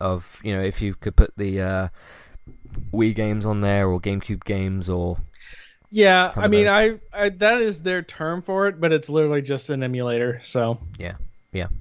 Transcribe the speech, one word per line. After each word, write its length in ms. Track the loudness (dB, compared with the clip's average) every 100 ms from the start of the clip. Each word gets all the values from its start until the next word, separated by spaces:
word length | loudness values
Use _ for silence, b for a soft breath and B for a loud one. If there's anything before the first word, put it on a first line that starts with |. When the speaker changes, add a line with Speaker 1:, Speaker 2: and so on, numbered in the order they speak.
Speaker 1:
Of, 400 | -2 -2 -6 -12
you 100 | -6 -2
know, 60 |
if 200 | -2 -2
you 120 | -4
could 200 | -4 0
put 180 | 4 4 4
the, 240 | -4 -2
uh, 280 | -2 -2 -4 B B B B B -20 -20 -12 -8 -6
Wii 220 | 0 0
games 300 | 2 -2 -2
on 160 | -2 0
there 280 | 0 2 2
or 120 | 0
GameCube 440 | -2 -4 -4 -8
games 440 | -4 -4 -2 -4 -4
or 300 | -2 -2 -4 -6 B B B B B _
Speaker 2:
Yeah, 380 | 4 6 8 4
Speaker 1:
some 140 | 2
Speaker 2:
I 40 | 4
Speaker 1:
of 40 |
Speaker 2:
mean, 140 | 4
Speaker 1:
those. 360 | 6 4 2 0 -12
Speaker 2:
I, 120 | -2
I, 40 | -2
that 320 | 2 2 4
is 220 | 0 -2
their 200 | -4 -4
term 400 | -6 -6 -4 -4
for 240 | -4 0 0
it, 140 | 2
but 120 | 2
it's 160 | 2 2
literally 340 | 0 2 0
just 260 | -2 -6 -4
an 120 | -4
emulator, 580 | -2 -2 -2 0 0 -4
so. 340 | -4 -2 0 -2 -8 -12
Speaker 1:
Yeah, 160 | -12 -8 -10 -10 _
yeah. 160 | -6 -4 -4